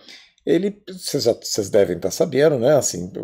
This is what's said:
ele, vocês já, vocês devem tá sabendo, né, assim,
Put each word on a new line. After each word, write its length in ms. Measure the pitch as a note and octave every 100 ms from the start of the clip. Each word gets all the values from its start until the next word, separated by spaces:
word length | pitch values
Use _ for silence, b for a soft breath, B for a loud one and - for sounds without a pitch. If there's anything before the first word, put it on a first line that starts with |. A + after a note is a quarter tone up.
| B B B B
ele, 380 | - E3+ G3+ G3+ -
vocês 360 | F#3 - C#3
já, 100 | A#2
vocês 340 | G#2+ - - G2
devem 300 | G#2+ F#2 E2+
tá 120 | F#2
sabendo, 480 | - E3+ C3 D#3 C3+
né, 160 | A#2+
assim, 380 | D3 - F2 F2+ -